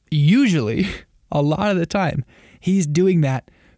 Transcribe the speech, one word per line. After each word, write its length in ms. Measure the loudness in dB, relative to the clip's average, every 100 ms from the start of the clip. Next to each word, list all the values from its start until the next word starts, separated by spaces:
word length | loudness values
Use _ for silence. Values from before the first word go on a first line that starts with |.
| _
usually, 760 | 0 4 4 2 0 -2 -2 -4 -6 -16
<laughs> 220 | _ -6
a 100 | -2
lot 300 | -2 -2 -2
of 60 | -2
the 100 | -2
time, 360 | -2 -2 -4 -8 _ -20 -8
he's 260 | -2 0 0
doing 360 | 0 2 2
that 280 | 0 -2 -8 _ _